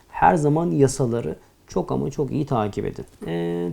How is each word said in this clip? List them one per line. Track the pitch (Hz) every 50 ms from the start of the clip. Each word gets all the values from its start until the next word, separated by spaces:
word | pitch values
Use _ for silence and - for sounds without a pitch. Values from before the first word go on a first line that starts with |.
| _ _
Her | - - 160 175 185
zaman | 160 147 147 147 160 175 175
yasaları | 165 147 135 127 - - 135 117 117 117 113 - - - - _ _ _ _
çok | - - 190 160 -
ama | 131 131 139 147
çok | - - 143 127
iyi | - 139 147
takip | - 139 113 104 101 - - 104
edin. | 95 92 - - - - _ -
Ee, | 165 170 170 170 170 170 175 175 175